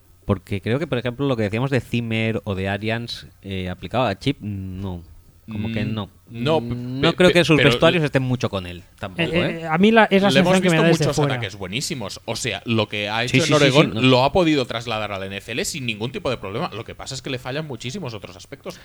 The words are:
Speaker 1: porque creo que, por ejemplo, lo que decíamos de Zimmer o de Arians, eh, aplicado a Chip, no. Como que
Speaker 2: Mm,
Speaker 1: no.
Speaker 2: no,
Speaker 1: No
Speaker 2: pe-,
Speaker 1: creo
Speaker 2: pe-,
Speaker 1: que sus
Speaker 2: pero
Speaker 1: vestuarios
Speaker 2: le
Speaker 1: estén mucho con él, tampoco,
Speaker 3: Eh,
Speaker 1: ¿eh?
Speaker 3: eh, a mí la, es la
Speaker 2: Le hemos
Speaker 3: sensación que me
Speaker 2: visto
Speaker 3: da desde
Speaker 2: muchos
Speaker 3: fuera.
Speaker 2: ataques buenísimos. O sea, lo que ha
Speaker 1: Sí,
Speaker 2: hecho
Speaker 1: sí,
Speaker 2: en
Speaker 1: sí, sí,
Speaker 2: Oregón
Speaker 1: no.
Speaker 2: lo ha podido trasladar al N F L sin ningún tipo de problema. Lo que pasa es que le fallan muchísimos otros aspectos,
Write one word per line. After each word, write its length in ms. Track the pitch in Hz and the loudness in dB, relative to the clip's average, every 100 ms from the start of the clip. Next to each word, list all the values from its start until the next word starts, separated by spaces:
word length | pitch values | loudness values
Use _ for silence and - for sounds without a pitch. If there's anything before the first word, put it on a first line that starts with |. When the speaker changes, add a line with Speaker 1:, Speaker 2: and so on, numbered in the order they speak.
| _ _ - | _ _ -4
Speaker 1:
porque 340 | 101 - 98 | -4 -2 -6
creo 180 | 104 127 | -2 -2
que, 80 | 139 | -2
por 120 | 127 | -4
ejemplo, 280 | 123 120 143 | -4 -4 -2
lo 100 | 117 | 0
que 60 | |
decíamos 280 | 104 113 135 | -2 -2 0
de 80 | 135 | -2
Zimmer 600 | - 120 117 113 113 107 | -2 -4 -2 -2 -2 -2
o 100 | - | -4
de 140 | 95 95 | -4 -4
Arians, 580 | 101 110 113 117 - 87 _ | -4 -4 -4 -6 -12 -14 _
eh, 260 | 98 95 90 | -10 -8 -6
aplicado 380 | 90 90 113 120 | -8 -6 -2 -2
a 100 | 95 | -2
Chip, 220 | - - | -2 -4
no. 600 | 104 98 95 92 95 87 82 - - _ - | -6 -8 -8 -8 -8 -8 -12 -20 -20 _ -12
Como 240 | 107 110 | -6 -4
que 100 | 110 | -4
Speaker 2:
Mm, 80 | 107 | -4
Speaker 1:
no. 160 | 110 95 - _ | -4 -6 -12 _
Speaker 2:
no, 300 | 117 131 160 | -4 0 0
Speaker 1:
No 480 | 120 120 123 131 226 | -2 -6 -6 -2 0
Speaker 2:
pe-, 60 | - | 4
Speaker 1:
creo 120 | 180 | 6
Speaker 2:
pe-, 60 | |
Speaker 1:
que 100 | 175 | 6
sus 140 | 165 151 | 4 6
Speaker 2:
pero 100 | 139 | 6
Speaker 1:
vestuarios 320 | - 165 175 | 6 4 4
Speaker 2:
le 60 | 147 | 2
Speaker 1:
estén 160 | 135 | 0
mucho 260 | 131 123 113 | 0 0 -2
con 180 | 98 87 | -4 -6
él, 160 | 87 - _ | -12 -16 _
tampoco, 300 | 101 92 165 | -12 -4 -2
Speaker 3:
Eh, 80 | 170 | 0
Speaker 1:
¿eh? 200 | 175 165 | 0 -2
Speaker 3:
eh, 60 | 160 | -2
a 100 | 160 | 4
mí 140 | 208 | 6
la, 140 | 226 | 8
es 180 | 208 196 | 8 6
la 80 | 196 | 6
Speaker 2:
Le 100 | 151 | 4
hemos 140 | 180 | 6
Speaker 3:
sensación 80 | 185 | 4
que 80 | 185 | 4
me 60 | 160 | 4
Speaker 2:
visto 60 | |
Speaker 3:
da 60 | 165 | 4
desde 160 | 165 | 4
Speaker 2:
muchos 120 | 147 143 | 2 2
Speaker 3:
fuera. 180 | 147 | 2
Speaker 2:
ataques 220 | 110 107 101 | 0 -4 -8
buenísimos. 600 | 92 113 - 143 98 - | -6 -6 -6 -6 -8 -8
O 100 | - | -8
sea, 280 | 110 120 98 | -4 -4 -6
lo 240 | - 110 110 | 0 0 0
que 220 | 104 104 | -2 -4
ha 180 | 113 123 | -2 0
Speaker 1:
Sí, 80 | 131 | 2
Speaker 2:
hecho 80 | |
Speaker 1:
sí, 80 | - | 4
Speaker 2:
en 60 | 151 | 4
Speaker 1:
sí, 60 | 143 | 6
sí, 40 | 135 | 6
Speaker 2:
Oregón 140 | 117 | 4
Speaker 1:
no. 80 | 107 | 4
Speaker 2:
lo 240 | 127 127 | 4 4
ha 80 | 135 | 4
podido 320 | 190 165 147 | 2 2 2
trasladar 480 | 117 113 117 110 104 | -2 -6 -6 -6 -6
al 100 | 95 | -8
N 120 | 98 98 | -8 -10
F 160 | - | -8
L 100 | 120 196 | -8 -6
sin 180 | 147 | -6
ningún 280 | 123 104 120 | -6 -4 -6
tipo 180 | 196 147 | -6 -6
de 80 | 113 | -6
problema. 320 | 98 110 165 | -6 -6 -8
Lo 100 | 101 | -8
que 120 | 113 | -12
pasa 200 | 87 - | -14 -12
es 60 | 131 | -12
que 80 | 143 | -10
le 100 | 123 | -10
fallan 280 | 127 139 156 | -6 -8 -8
muchísimos 480 | 117 123 196 143 | -10 -10 -8 -10
otros 200 | 107 92 90 | -10 -14 -18
aspectos, 440 | - - 95 - | -18 -16 -16 -16